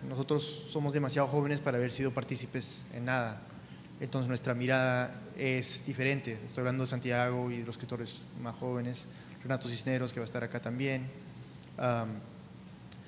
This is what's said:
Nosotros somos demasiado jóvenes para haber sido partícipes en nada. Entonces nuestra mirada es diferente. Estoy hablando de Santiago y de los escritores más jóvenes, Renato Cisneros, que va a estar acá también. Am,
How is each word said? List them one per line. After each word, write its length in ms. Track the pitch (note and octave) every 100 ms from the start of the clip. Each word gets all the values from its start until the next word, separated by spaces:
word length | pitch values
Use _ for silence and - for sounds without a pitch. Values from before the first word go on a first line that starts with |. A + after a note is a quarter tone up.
| C3
Nosotros 360 | B2 C3+ D3+ D3 - -
somos 240 | D#3 D3
demasiado 340 | C#3+ C#3 B2 C#3
jóvenes 320 | C#3+ C#3+ C#3+
para 180 | C#3+ B2
haber 140 | B2
sido 200 | A#2 C3+
partícipes 720 | B2 - B2 B2 C3 - - -
en 120 | A#2+ B2
nada. 360 | B2+ A#2 G#2 - - - - - -
Entonces 280 | C3 C3+ B2
nuestra 260 | B2 -
mirada 680 | A#2+ B2 C3 B2+ B2 B2 - - -
es 480 | C3+ C3 A#2+ - -
diferente. 480 | B2+ C3 C#3 A#2 A2 A#2
Estoy 160 | -
hablando 220 | B2+ C3
de 40 | B2+
Santiago 640 | B2+ B2 A#2+ B2 B2 B2
y 80 | A#2+
de 80 | A#2
los 100 | A2
escritores 460 | B2 A#2+ A2+ - - -
más 140 | A#2+ A2+
jóvenes, 520 | B2+ B2 A#2+ B2 - - - -
Renato 280 | B2 C3 A#2+
Cisneros, 440 | A#2 C3 B2+ B2+
que 60 | A#2+
va 40 |
a 20 | A2+
estar 180 | B2
acá 160 | A#2 B2
también. 480 | A2+ B2 C3+ C3 C3 - - - - - - -
Am, 320 | B2+ A#2 A2 G#2+ - - - - - - - -